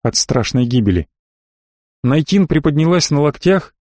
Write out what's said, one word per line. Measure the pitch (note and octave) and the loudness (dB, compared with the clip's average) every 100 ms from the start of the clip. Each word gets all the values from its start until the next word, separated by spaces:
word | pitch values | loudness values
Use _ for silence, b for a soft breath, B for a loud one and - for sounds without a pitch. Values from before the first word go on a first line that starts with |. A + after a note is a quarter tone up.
от | A#2 - | -4 -4
страшной | - B2 G#2+ B2+ A#2+ | -2 -2 -2 -2 0
гибели. | B2 G2+ F2 D#2 _ _ _ _ _ _ _ _ _ B2 | 0 0 0 -4 _ _ _ _ _ _ _ _ _ -2
Найтин | D3+ D3+ G3 F3+ | 0 0 0 2
приподнялась | D#3+ D#3+ D3 E3 F3+ - | 0 0 0 2 0 0
на | C#3+ | 0
локтях, | D3 - F3+ F#3+ - _ | 0 0 0 0 -2 _